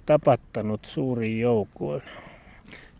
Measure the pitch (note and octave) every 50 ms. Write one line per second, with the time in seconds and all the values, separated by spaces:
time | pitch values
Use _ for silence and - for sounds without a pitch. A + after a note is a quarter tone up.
0 | - - - - - D3 B2 - - - - A#2 G#2+ G#2+ G#2+ G#2+ - - - D#3
1 | C#3 C3 B2 A#2 A2+ A2 A2 A2 A#2 B2 A#2+ G#2+ G2 - - - F2 D2 D2 -
2 | - - - - - - - - - - - - - - - - - - -